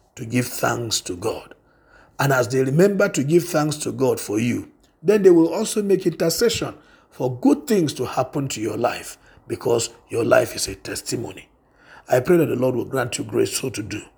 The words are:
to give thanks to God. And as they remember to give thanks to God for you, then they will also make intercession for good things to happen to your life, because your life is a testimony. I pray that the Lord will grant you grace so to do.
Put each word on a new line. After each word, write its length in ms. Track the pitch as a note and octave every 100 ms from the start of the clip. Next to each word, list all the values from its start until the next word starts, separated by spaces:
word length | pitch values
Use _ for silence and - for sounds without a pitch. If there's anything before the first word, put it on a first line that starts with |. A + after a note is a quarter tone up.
| _ -
to 80 |
give 220 | A#2 B2 A#2+
thanks 560 | - A#2 A#2 A#2 -
to 140 | - F2
God. 380 | G2+ - - - _ _ _ - _ -
And 140 | C#3
as 160 | C3 A2+
they 140 | C3
remember 460 | C3 D3 G3+ G3 D3+
to 120 | -
give 240 | C3+ E3+ E3+
thanks 300 | D#3 D3+ D3
to 140 | -
God 260 | A#2 C3 A2+
for 200 | - G#2
you, 300 | A#2+ A2+ - _ _ _
then 220 | D#3+ G#3+
they 60 | F#3+
will 220 | E3+ E3
also 300 | F#3 A3 G#3+
make 240 | G3+ F#3 F3+
intercession 680 | E3 E3 - A#3 - C#3+ - _ _ _
for 280 | - B2+ B2
good 260 | - C#3+ -
things 260 | G#3 D3+
to 120 | - A#2+
happen 420 | - B2+ D3+ C#3
to 120 | -
your 180 | G#2+ G#2+
life, 400 | A#2 - - - _ _ -
because 420 | A2+ B2 A#2 - - -
your 160 | A#2
life 300 | A#2 A#2 A#2
is 140 | - -
a 80 | F#2+
testimony. 760 | - G2 - B2 G#2+ - - _ _ _ - - -
I 120 | B2+
pray 180 | D3+ F3
that 80 | C3+
the 100 | A#2+
Lord 200 | B2+ A#2+
will 100 | -
grant 320 | C3 A#2+ -
you 60 |
grace 340 | A2 A#2 A2+ -
so 100 | C3+
to 140 | -
do. 180 | G2+ G#2+ -